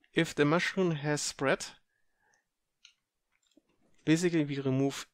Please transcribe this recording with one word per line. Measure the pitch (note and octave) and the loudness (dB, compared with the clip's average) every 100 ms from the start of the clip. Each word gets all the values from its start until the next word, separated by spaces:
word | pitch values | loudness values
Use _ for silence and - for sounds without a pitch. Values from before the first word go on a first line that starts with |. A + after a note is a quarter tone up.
| _ | _
if | - E3 | -2 -2
the | - | 2
mushroom | D3 F3 - G3 F3+ | 2 2 0 0 0
has | D3+ D3 D3 | 0 -2 -2
spread, | - - C3+ - - - _ _ _ _ _ _ _ _ _ _ - _ _ _ _ _ _ _ _ _ _ _ | -4 -2 0 0 -4 -16 _ _ _ _ _ _ _ _ _ _ -20 _ _ _ _ _ _ _ _ _ _ _
basically | D3+ E3 F3+ E3 | 0 2 2 0
we | D3 C#3 | -2 -2
remove | C3 C3 C3+ - - | 0 2 0 -2 -12